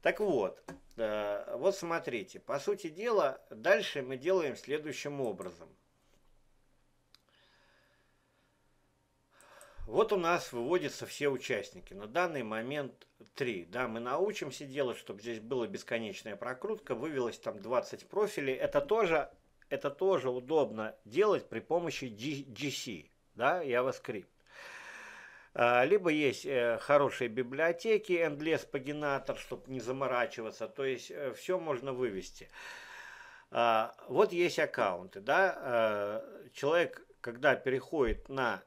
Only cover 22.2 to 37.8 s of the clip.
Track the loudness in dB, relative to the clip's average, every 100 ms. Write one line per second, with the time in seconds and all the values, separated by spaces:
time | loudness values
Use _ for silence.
22.2 | -6 -6 -8 -6 -6 -4 -8 -10 -12 _
23.2 | _ 0 2 2 2 2 2 -2 -6 -8
24.2 | -8 _ _ -18 -16 -16 -16 -16 -16 -18
25.2 | -18 -20 -12 2 6 6 6 4 4 2
26.2 | 2 0 0 2 2 0 4 6 6 2
27.2 | -4 -2 -4 0 0 2 2 2 4 2
28.2 | 2 0 0 0 0 -6 -4 -2 0 0
29.2 | -2 -6 -6 -10 -8 -8 -4 -2 0 2
30.2 | 0 -2 -8 -6 -10 -4 -4 -4 -6 -6
31.2 | -6 -6 -2 -2 0 -4 -4 -2 -2 -2
32.2 | -8 -14 -20 -16 -16 -16 -16 -16 -16 -18
33.2 | -18 -20 -6 4 6 6 4 -4 -4 4
34.2 | 4 4 2 2 0 2 0 0 -6 -12
35.2 | 2 4 6 2 0 4 4 2 -2 -4
36.2 | -8 -14 -16 -4 2 2 2 -2 -20 -14
37.2 | -10 2 4 4 2 -2